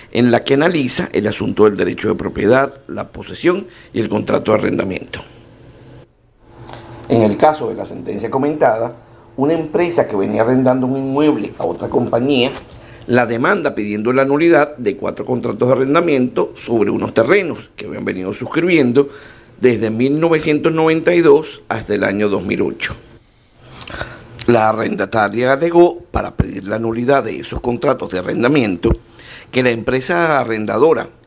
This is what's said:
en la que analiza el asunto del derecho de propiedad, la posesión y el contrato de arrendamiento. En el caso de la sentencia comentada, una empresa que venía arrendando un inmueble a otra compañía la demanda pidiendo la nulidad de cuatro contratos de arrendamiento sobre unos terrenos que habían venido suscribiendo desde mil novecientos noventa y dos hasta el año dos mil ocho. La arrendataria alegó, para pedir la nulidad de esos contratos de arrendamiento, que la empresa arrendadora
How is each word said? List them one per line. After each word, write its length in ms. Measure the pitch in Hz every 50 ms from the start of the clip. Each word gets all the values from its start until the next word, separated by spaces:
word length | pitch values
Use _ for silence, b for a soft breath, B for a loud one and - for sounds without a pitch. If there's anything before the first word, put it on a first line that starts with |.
| B B B
en 180 | - 120 120
la 140 | 117 113 -
que 100 | - 135
analiza 540 | 139 151 175 175 156 131 123 - - 90 - -
el 140 | 92 104
asunto 380 | 107 98 - 107 101 101 - 107
del 120 | 107 98
derecho 300 | 98 95 90 85 - -
de 80 | 107 92
propiedad, 680 | - 98 92 - - - 104 127 131 139 135 - - -
la 220 | - - 104 - -
posesión 580 | - 107 104 - 90 - - 170 180 202 208 - B B B B B
y 60 | 113
el 100 | 110 -
contrato 440 | 104 107 - - - - - - 107
de 60 | 101
arrendamiento. 600 | 98 95 - - 98 98 90 - - - - - - - - - - - - - - - - - - - - - - _ _ _ _ _ _ _ _ - - - B B B B B B B B B B
En 140 | 123 117 110
el 140 | 104 101
caso 340 | - 151 151 156 - 123 110
de 40 | 107
la 120 | 101 98
sentencia 440 | - - - - - 104 104 110 107
comentada, 640 | - 135 135 147 156 151 160 120 110 113 117 127 - - B B B B B B -
una 180 | - 135 151 165
empresa 520 | 160 156 - - - 175 170 - 143 113
que 80 | 101 104
venía 280 | 98 98 104 107 107 113
arrendando 440 | 120 127 131 131 127 127 131 127
un 100 | 127 135
inmueble 580 | 135 135 135 135 143 156 151 135 110 104 - - -
a 60 | -
otra 240 | 85 87 - - -
compañía 640 | - 123 120 - - 120 123 143 143 123 117 107 - - - - B B B B B B B B
la 180 | 120 123 123
demanda 480 | 107 120 113 131 175 196 185 151 135 104
pidiendo 380 | - 104 104 104 104 110 120 127
la 120 | 135 135
nulidad 520 | 139 139 147 165 170 165 143 147 151 -
de 200 | - 123 101 95
cuatro 280 | - 107 95 - - 107
contratos 420 | - 127 117 107 117 104 107 123
de 80 | 123 135
arrendamiento 800 | 131 135 135 147 170 170 170 139 131 127 123 - 175 - - -
sobre 360 | - - - 120 113 101 104
unos 220 | - - - 110 -
terrenos 580 | 110 113 135 180 202 185 156 110 - - - _
que 120 | - 117
habían 180 | 101 - - 98
venido 280 | 101 101 92 92 95 107
suscribiendo 760 | - 127 - - 151 165 185 175 156 131 123 120 143 139 139 B B B B B B B B B B
desde 300 | - 123 120 104 113 110
mil 300 | 110 113 127 135 143 156
novecientos 520 | 165 170 165 156 156 160 151 147 151 165 160
noventa 400 | 160 160 160 160 165 160 170 175
y 40 | 175
dos 420 | 170 156 139 151 156 - - - - -
hasta 280 | 113 117 - - 104
el 80 | 98 104
año 240 | 101 98 104 107 101
dos 160 | 98 101 90
mil 180 | 101 98 - -
ocho. 320 | 69 - - - - - - - - - - _ _ _ _ _ _ _ _ B B B B B B B B B B B B B B B B -
La 240 | - 120 113 107 110
arrendataria 840 | 110 110 107 107 107 185 - - - 110 104 101 101 113 123 131 139
alegó, 480 | 139 165 170 170 175 175 175 - - - -
para 240 | - - 101 98 -
pedir 320 | - - - - - 95
la 140 | 98 107 113
nulidad 420 | 113 113 113 120 120 127 139 135 117
de 160 | 110 80 69
esos 220 | 73 - - -
contratos 500 | - 123 120 113 - 143 127 - - -
de 80 | 92 92
arrendamiento, 720 | 90 - - - 117 127 151 147 117 104 90 85 - 113 - - B B B B B B B B B B -
que 100 | 123 127
la 80 | 123
empresa 720 | 117 113 104 123 123 131 131 - 175 175 170 160 151 135
arrendadora 680 | 120 113 113 107 107 107 107 110 143 165 147 113 107 - - _ _